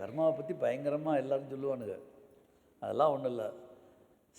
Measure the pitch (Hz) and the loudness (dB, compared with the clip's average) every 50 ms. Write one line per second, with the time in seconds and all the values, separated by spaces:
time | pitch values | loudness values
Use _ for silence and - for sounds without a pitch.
0 | 95 104 123 156 160 160 160 160 143 160 160 139 123 117 123 139 143 147 143 151 | -10 -6 0 4 4 4 4 2 -2 -6 -4 0 2 2 2 2 0 0 0 0
1 | 151 156 151 139 131 135 139 135 139 135 135 135 139 139 131 123 113 101 92 92 | 2 2 2 2 4 2 0 0 -2 -4 -8 -4 -2 -2 -2 -2 -4 -6 -8 -8
2 | - - - - - - - - _ _ _ _ _ _ _ - - 104 104 120 | -10 -18 -20 -20 -20 -20 -20 -20 _ _ _ _ _ _ _ -8 -4 -2 2 4
3 | 147 156 139 135 131 127 123 113 107 104 - - - - - - - - - _ | 4 4 4 2 -2 -2 -2 -2 -4 -6 -6 -10 -16 -20 -20 -20 -20 -20 -20 _
4 | - _ _ _ _ _ _ | -20 _ _ _ _ _ _